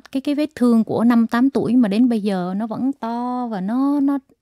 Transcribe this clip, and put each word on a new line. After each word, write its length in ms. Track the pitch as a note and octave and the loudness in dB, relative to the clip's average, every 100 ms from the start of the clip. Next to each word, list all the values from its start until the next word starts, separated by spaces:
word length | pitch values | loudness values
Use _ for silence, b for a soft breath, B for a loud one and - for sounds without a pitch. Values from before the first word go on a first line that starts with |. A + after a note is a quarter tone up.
| - | -6
cái, 80 | C4+ | -6
cái 140 | C#4 | -4
vết 160 | C#4+ D4+ | -2 -4
thương 300 | - B3 A3+ | 0 2 2
của 200 | G#3+ - | 2 2
năm, 220 | A#3 A#3+ A3+ | 4 4 2
tám 240 | A#3 C4 | 2 0
tuổi 260 | A#3 F#3 B3 | 2 2 2
mà 120 | A3+ | 2
đến 200 | G3+ B3 | 2 2
bây 120 | A3+ | 2
giờ 340 | G3+ F#3+ F3+ F#3+ | -2 -2 -2 -4
nó 100 | A3+ | -6
vẫn 260 | G#3+ B3+ C#4 | -4 -4 -4
to 480 | A3+ A#3 B3 B3 B3 | -6 -6 -6 -6 -6
và 100 | G#3+ | -6
nó, 400 | F#3 B3 C#4 C#4+ | -4 -2 0 0
nó, 180 | C#4 C#4+ - _ | 0 -2 -6 _